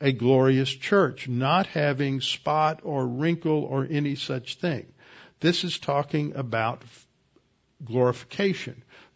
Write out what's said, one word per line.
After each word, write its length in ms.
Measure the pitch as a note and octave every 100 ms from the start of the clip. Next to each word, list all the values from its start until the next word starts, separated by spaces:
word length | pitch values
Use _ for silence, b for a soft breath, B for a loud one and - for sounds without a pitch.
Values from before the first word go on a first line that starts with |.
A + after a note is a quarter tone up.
a 120 | C#3+
glorious 580 | B2 A#2+ C3 C3 C3 C3
church, 560 | - - G3+ D3+ A#2+ C3+
not 380 | A#2+ C3+ F3 F#3+
having 540 | - D3 C3+ C#3 C3+
spot 600 | - - - D3+ D#3 D#3
or 220 | - C#3+ C3
wrinkle 580 | B2 D#3+ E3+ D#3+ D3+
or 220 | - C3+ C3+
any 260 | D3+ D3
such 420 | C#3 - C3 - -
thing. 300 | F3+ B2+ - _ B B B B
This 240 | D#3+ F3
is 140 | F3+ -
talking 560 | - C#3+ C#3+ D#3 D3 C#3+
about 460 | B2 A2+ A2+ B2 A#2+ - _ _ _ _ _ _ _ _
glorification. 1000 | A#2+ A#2+ B2 B2 - - G3+ F3 - - - B B